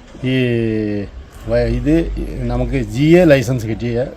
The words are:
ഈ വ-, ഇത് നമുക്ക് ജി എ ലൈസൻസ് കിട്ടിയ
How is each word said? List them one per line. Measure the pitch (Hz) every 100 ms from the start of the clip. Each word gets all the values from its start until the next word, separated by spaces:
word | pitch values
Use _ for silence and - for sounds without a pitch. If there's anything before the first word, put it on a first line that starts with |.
| - -
ഈ | 127 131 123 117 113 110 107 101 98 - - - 110
വ-, | 120 120
ഇത് | 123 135 165 165 - - 101
നമുക്ക് | 120 123 120 131
ജി | 104 117
എ | 151 175 170
ലൈസൻസ് | 135 117 127 107
കിട്ടിയ | 101 120 117 143